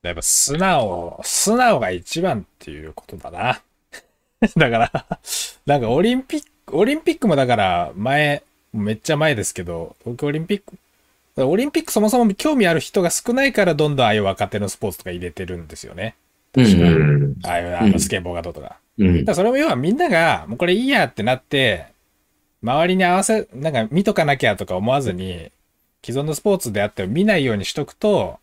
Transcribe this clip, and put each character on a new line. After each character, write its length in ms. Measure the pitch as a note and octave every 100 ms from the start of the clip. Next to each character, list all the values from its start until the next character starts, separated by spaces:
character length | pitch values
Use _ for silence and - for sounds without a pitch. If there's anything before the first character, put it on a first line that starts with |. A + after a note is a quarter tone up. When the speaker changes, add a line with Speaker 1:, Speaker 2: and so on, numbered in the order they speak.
Speaker 1:
や 100 | F2
っ 20 |
ぱ 80 | E2+
素 340 | - - - D3
直、 640 | F#3+ D#3+ A2 F2 E2+ -
素 340 | - - - A#3
直 240 | B3 E3+
が 100 | G2+
一 300 | F#2 - D#3+
番 200 | F3+ A#2+
っ 40 | F2+ _
て 120 | -
い 160 | D2+ D#2
う 60 |
こ 120 | - -
と 100 | -
だ 140 | -
な。 300 | - A2+ - _ _ _ - _ _ _ _
<laughs> 140 | A3+ -
だ 140 | C#3
か 80 | A#2
ら、 400 | A#2 - - - - - - - -
な 120 | C#3+
ん 20 |
か 100 | A2+
オ 100 | C3
リ 140 | G#3
ン 80 | B3+
ピ 160 | C4 D#4
ッ 40 | - _ -
ク、 100 | D3
オ 80 |
リ 100 | G#3+
ン 80 | D4+
ピ 100 | E4
ッ 60 | D#4
ク 80 | A3+
も 80 |
だ 120 | D3 B2+
か 100 | A#2+
ら 360 | F#2+ F2 E2+ F2
前、 460 | A#2 C#3+ D3+ C#3+ _ _ _
め 200 | A2 G#2
っ 40 | A2
ち 160 | -
ゃ 40 | D3+
前 180 | D#3
で 80 | A#2+
す 100 | F#2+
け 120 | -
ど、 320 | F2+ E2+ E2 -
東 180 | - A#2+
京 80 | D3
オ 20 |
リ 80 | D3+
ン 80 | D#3+
ピ 100 | G3+
ッ 60 |
ク、 840 | - - _ _ _ _ _ - C3
オ 100 | F#3
リ 80 |
ン 80 | C#4+
ピ 80 | D#4+
ッ 40 |
ク 80 | D#4+
そ 80 | -
も 100 | G#3+
そ 120 | B3
も 80 | A3+
興 220 | G3 D4+ D4
味 100 | F#3+
あ 80 |
る 60 | E3
人 220 | - G#3
が 80 | F3
少 220 | - -
な 120 | B3
い 80 | C4+
か 120 | -
ら、 100 | F#3
ど 140 | D3 D3+
ん 80 | C#3
ど 60 |
ん 20 | A#2
あ 40 |
あ 40 |
い 40 | G#2+
う 60 |
若 240 | G2 F#2+ G2+
手 100 | G#2
の 100 | G2
ス 80 | -
ポ 120 | G#2
ー 40 |
ツ 60 | F2+
と 60 |
か 60 | -
入 100 | F2+
れ 100 | F2+
て 140 | -
る 120 | F2+ F2+
ん 100 | D#2
で 100 | -
す 80 |
よ 100 | -
ね。 200 | - G#2+ - _ _ _
確 180 | - A#2+
か。 40 | F#2
Speaker 2:
う 40 |
ん 40 |
う 40 | E2+
ん。 340 | D#2+ D2+ D2
Speaker 3:
う 40 | C#2+
ん。 80 | C2+
Speaker 1:
あ 60 | -
あ 80 | F2
い 60 |
う、 120 | F2 F2
あ 100 | G#2+
の、 120 | F#2+
ス 100 | -
ケ 120 | G2
ボ 100 | F2
ー 40 |
が 80 | F2
ど 80 | F2
う 40 |
と 60 | D#2+
か。 180 | C#2 - _ -
Speaker 2:
う 60 |
ん。 200 | G2 E2+
Speaker 1:
だ 0 |
か 60 | -
ら 20 |
そ 80 | D#3+
れ 80 | G#3
も 60 | C4
要 100 | D#4
は 100 | C#3
み 160 | D3
ん 40 | B3+
な 120 | F4
が、 380 | E3+ E3 - -
も 80 |
う 40 | -
こ 80 | F3
れ 80 |
い 60 | F#3
い 80 | B3+
や 180 | C4+ C#3
っ 60 |
て 100 | -
な 120 | G#2+
っ 80 | B2+
て、 440 | _ C#3+ B2+ F2+ - _ _ _ _ _ _ _
周 240 | A2+ C#3 F3
り 100 | F#3
に 80 |
合 100 | F3+
わ 100 | F3+
せ、 240 | G3+ A3 -
な 180 | A#2+ D#3
ん 20 |
か 160 | C3+ A2
見 140 | D#3
と 100 | G3+
か 100 | G3
な 120 | D3+ C3+
き 100 | B2
ゃ 100 | G2+
と 80 |
か 120 | F#2+ F#2
思 160 | G#2+
わ 80 | C#3
ず 120 | B2
に、 380 | F2+ F#2+ F2 E2 _ _ _ _ _
既 140 | - B2
存 40 |
の 120 | D3
ス 60 | D3+
ポ 140 | G#3+
ー 40 | F#3+
ツ 140 | B2
で 100 | G2+
あ 40 | G2+
っ 60 |
て 120 | -
も 80 | F#2+
見 120 | C3
な 120 | G#3 F#3+
い 80 |
よ 100 | C3+
う 20 | G#2+
に 80 |
し 80 | F#2
と 120 | -
く 80 | C#3+
と 440 | - G#3+ F#3 F#2+ -